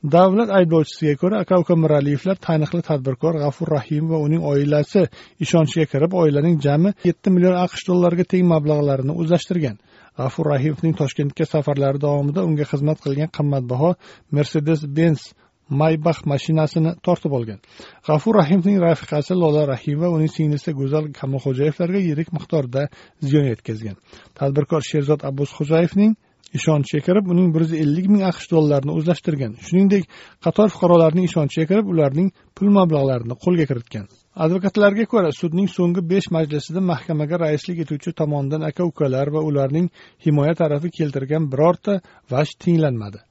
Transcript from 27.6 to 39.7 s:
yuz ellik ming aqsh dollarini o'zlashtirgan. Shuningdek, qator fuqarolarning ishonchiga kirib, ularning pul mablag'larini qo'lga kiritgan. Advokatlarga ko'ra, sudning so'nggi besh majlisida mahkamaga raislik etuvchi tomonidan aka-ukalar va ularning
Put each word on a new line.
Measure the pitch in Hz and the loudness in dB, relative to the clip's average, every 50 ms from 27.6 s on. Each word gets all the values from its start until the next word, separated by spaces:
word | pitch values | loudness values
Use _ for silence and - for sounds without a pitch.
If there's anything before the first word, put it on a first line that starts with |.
| 165 | 0
yuz | 160 165 156 156 | 0 0 -2 0
ellik | 147 143 170 185 190 208 | 0 0 0 2 2 2
ming | 208 190 185 | 4 2 0
aqsh | 170 - - - 170 | -2 -4 -6 0 2
dollarini | 160 156 151 143 139 131 147 156 165 | 2 4 4 2 2 0 -2 -4 -2
o'zlashtirgan. | 151 170 175 - _ - 156 143 135 113 107 - - - | 0 0 -2 -2 _ -4 -4 -4 -4 -6 -8 -12 -10 0
Shuningdek, | 165 180 196 196 202 202 165 _ - - - - - _ - | 2 4 4 4 4 2 0 _ -12 -20 -20 -20 -20 _ -4
qator | 170 160 - 208 214 - | -2 2 4 2 2 2
fuqarolarning | - - 170 175 170 165 160 156 180 185 170 | 0 2 4 6 6 6 6 4 2 0 0
ishonchiga | - 170 151 139 - - 160 151 | 0 0 -2 -2 0 -2 -2 0
kirib, | 185 208 220 196 | 0 0 0 0
ularning | 180 160 151 139 131 151 185 190 - _ _ _ _ | 0 2 2 2 2 0 0 0 -2 _ _ _ _
pul | - 190 202 202 202 | -2 2 4 4 6
mablag'larini | 190 170 156 147 139 135 131 123 117 117 123 - - | 4 4 2 2 2 0 0 -2 -4 -8 -12 -4 0
qo'lga | 180 180 170 156 131 | 0 2 2 2 0
kiritgan. | 135 120 117 _ - 110 101 - _ _ _ _ _ - 160 | -2 -6 -6 _ -12 -12 -12 -12 _ _ _ _ _ -2 0
Advokatlarga | 160 175 190 175 196 - 208 208 202 202 208 226 - | 0 0 0 -2 -2 2 4 4 4 4 2 -2 0
ko'ra, | - 226 185 160 139 - | 0 0 0 0 -2 -2
sudning | - 175 156 180 202 185 - - | -4 -2 0 0 -2 -2 0 0
so'nggi | 180 175 175 185 180 160 | 0 0 2 0 -2 0
besh | 180 196 - - 175 | 0 -2 0 -2 -2
majlisida | 160 160 147 147 147 - - 156 180 190 180 | -2 -2 -2 -2 -6 -6 -6 -4 -2 -2 -2
mahkamaga | 170 127 - - 165 151 151 147 165 175 170 | -2 -4 -4 -4 -4 -4 -2 -2 -2 -2 -2
raislik | 156 151 147 - - 185 165 160 | 0 -2 -2 -4 -6 -6 -6 -6
etuvchi | - 156 143 - 180 160 - | -6 -6 -8 -6 -10 -4 -4
tomonidan | 160 147 147 143 139 135 147 156 156 156 | -2 -2 -2 -4 -4 -4 -4 -4 -4 -6
aka-ukalar | 151 - 180 175 - - 156 139 127 131 139 147 147 | -4 -4 -4 -4 -2 -2 -2 0 0 -2 -2 -2 -2
va | 156 156 156 | -2 -2 0
ularning | 147 139 135 131 | 0 0 0 0